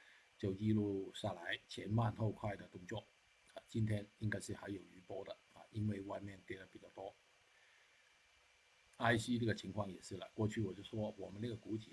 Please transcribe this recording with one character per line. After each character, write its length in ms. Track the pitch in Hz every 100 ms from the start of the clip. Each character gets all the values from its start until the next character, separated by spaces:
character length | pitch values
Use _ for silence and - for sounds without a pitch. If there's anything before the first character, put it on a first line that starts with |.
| - - - -
就 160 | 98
一 180 | 95 107
路 400 | 107 104 98 95 -
下 180 | 101
来， 260 | 87 87 98 -
前 220 | - 95
慢 260 | 113 113 -
后 160 | 110
快 240 | 95 107 98
的 120 | 90
动 180 | 95 90
作 140 | 107 - _ _ _ - -
啊。 80 | -
今 200 | 117 107
天 200 | 104 104 -
应 100 | 107
该 100 | 98
是 140 | -
还 160 | 95 101
有 100 | 98
余 180 | 85 87 -
波 180 | - 98
的 100 | - - -
啊， 100 | -
因 160 | 113 107
为 120 | 98
外 180 | 98 98
面 200 | 101 95 -
跌 140 | 95
得 60 | 92
比 100 | 104
较 100 | 95
多。 260 | - 98 - _ _ _ - - - - _ _ _ _ _ _ _ _ _ _ -
I 200 | 120 117
C 220 | 117 120
这 60 | 113
个 80 | 101
情 180 | 92
况 180 | 95 101
也 80 | 90
是 160 | - 95
了， 120 | 92 -
过 120 | 107
去 140 | 113
我 100 | 101
就 120 | 92
说 260 | 98 110 107 104
我 140 | 92
们 100 | 98
那 60 | 120
个 80 | 113
股 200 | 104 110
指 140 | 110